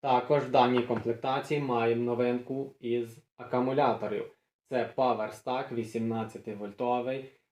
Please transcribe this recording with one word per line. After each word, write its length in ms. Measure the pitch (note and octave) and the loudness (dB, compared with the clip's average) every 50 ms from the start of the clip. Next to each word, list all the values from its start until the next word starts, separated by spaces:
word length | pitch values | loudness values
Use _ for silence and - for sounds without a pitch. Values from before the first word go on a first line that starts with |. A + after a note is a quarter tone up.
Також 420 | - C#3 B2+ B2 B2 - D3+ C#3+ B2+ | 2 4 4 4 4 4 2 2 2
в 80 | B2 | 2
даній 320 | B2+ C3+ B2 B2 B2 B2 A#2 | 4 4 6 6 6 2 2
комплектації 760 | - A#2+ G#2+ G#2 A#2 A#2 A#2 - C3+ C3 C#3+ C#3 - D#3 D3 | 2 0 -2 0 -2 -4 -2 -2 -2 -2 -2 0 0 -2 0
маємо 420 | C#3+ C3+ B2 A#2 A#2 A#2 A#2 A#2+ A#2+ | 0 0 0 2 4 2 2 2 2
новинку 720 | A#2+ A#2+ A#2 B2 B2 B2 B2 B2 - C3+ C3+ C#3 C3+ - _ | 0 0 2 2 2 2 0 -2 -4 -6 -6 -6 -8 -10 _
із 440 | - A#2 A#2 A#2+ A#2 A2+ A2+ - _ _ _ _ | -4 -2 -2 -2 -2 -4 -10 -20 _ _ _ _
акумуляторів. 920 | B2 - - B2 B2+ B2+ C3 C#3 C#3+ B2 A2 - G#2+ G2+ G#2 G2+ - - - _ _ _ _ _ _ _ | -8 -2 0 0 2 2 2 2 4 2 2 0 -2 -4 -4 -4 -6 -8 -12 _ _ _ _ _ _ _
Це 240 | C#3 B2 - - - | -2 -2 -2 -2 0
PowerStack 800 | - C3 B2+ A#2 G#2+ G#2+ G#2+ - - _ - B2+ C3 C3+ C3+ B2+ | 0 2 2 2 0 -2 -6 -8 -10 _ -4 -4 -4 -4 -4 -4
вісімнадцятивольтовий 1600 | A#2 A2+ A2 - A2+ A2+ A2+ A2+ A2+ A2 A2 - - - A2+ G#2+ G2+ G#2 G2+ G2+ - B2 B2 B2 B2 B2 B2+ C3 C3+ C3+ - - _ _ _ | -6 -6 -4 -4 -4 -2 -2 -2 -2 -4 -6 -8 -12 -10 -10 -10 -8 -10 -10 -6 -4 -2 0 0 0 0 -2 -4 -6 -8 -12 -18 _ _ _